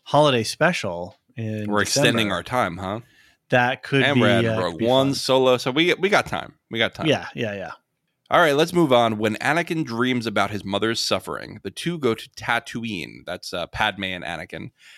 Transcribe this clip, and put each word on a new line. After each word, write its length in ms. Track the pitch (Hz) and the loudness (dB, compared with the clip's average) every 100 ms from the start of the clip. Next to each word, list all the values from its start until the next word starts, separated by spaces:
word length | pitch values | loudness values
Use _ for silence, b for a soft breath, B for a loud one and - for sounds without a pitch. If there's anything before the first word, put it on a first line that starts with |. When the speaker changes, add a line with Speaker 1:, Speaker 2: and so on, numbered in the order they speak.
Speaker 1:
holiday 400 | - 143 151 120 | 0 4 4 4
special 760 | 107 - 160 170 98 85 90 - _ | 0 0 0 0 -4 -6 -10 -14 _
in 340 | - 110 107 104 | -10 -6 -6 -2
Speaker 2:
We're 140 | 104 | 0
extending 460 | 98 135 120 117 104 | 0 2 2 2 0
Speaker 1:
December, 60 | 87 | -2
Speaker 2:
our 60 | |
time, 320 | 85 127 98 87 | -2 -2 -2 -4
huh? 240 | 95 113 b b b b _ | -8 -8 b b b b _
Speaker 1:
that 340 | 127 123 135 | 2 2 -2
could 220 | - 139 | 0 2
Speaker 2:
And 100 | 139 | 4
Speaker 1:
be, 60 | 135 | 4
Speaker 2:
we're 80 | 104 | 4
adding 220 | 98 113 | 4 2
Speaker 1:
uh, 80 | 110 | 0
Speaker 2:
Rogue 120 | 87 | -2
Speaker 1:
could 40 | 82 | -2
be 80 | 113 | 2
Speaker 2:
One, 200 | 131 139 | 4 2
Speaker 1:
fun. 60 | 135 | 0
Speaker 2:
Solo, 400 | - 131 127 123 | 2 4 4 2
so 160 | 131 | 2
we, 220 | 135 175 | 2 2
we 160 | - 190 | 2 2
got 160 | 170 - | 2 0
time. 280 | 90 - - - | -6 -8 -16 -8
We 80 | 113 | -2
got 160 | 107 | -2
time. 120 | - 156 | 0 0
Speaker 1:
Yeah, 200 | 113 - | 0 -2
yeah, 200 | - 110 101 | -8 -6 -6
yeah. 160 | 85 - _ _ _ _ - | -10 -14 _ _ _ _ 0
Speaker 2:
All 80 | 147 | 4
right, 160 | 160 | 4
let's 180 | 143 170 | 4 2
move 200 | 175 151 | 2 4
on. 260 | 120 117 107 | 4 4 2
When 160 | 107 107 | -2 0
Anakin 460 | 135 165 165 165 | -2 -2 -2 -4
dreams 440 | 131 117 127 123 110 | -4 -2 0 0 -2
about 240 | 104 101 | -2 -2
his 120 | 101 | -4
mother's 360 | 95 98 110 113 | -6 -2 -2 -2
suffering, 580 | - 95 - - - 104 | -2 -2 -4 -10 -12 -12
the 80 | 101 | -12
two 260 | - 170 170 | -8 -6 -2
go 160 | 123 | -2
to 140 | 110 - - | -2 -6 -8
Tatooine. 880 | - 117 - 120 113 92 64 60 78 | -4 -2 -4 -8 -8 -8 -8 -12 -12
That's, 260 | 90 - | -12 -8
uh, 140 | 90 82 | -8 -6
Padme 380 | - 107 98 | -2 -2 -2
and 180 | 92 90 | -6 -6
Anakin, 480 | 76 82 87 80 120 b b | -8 -10 -10 -14 -14 b b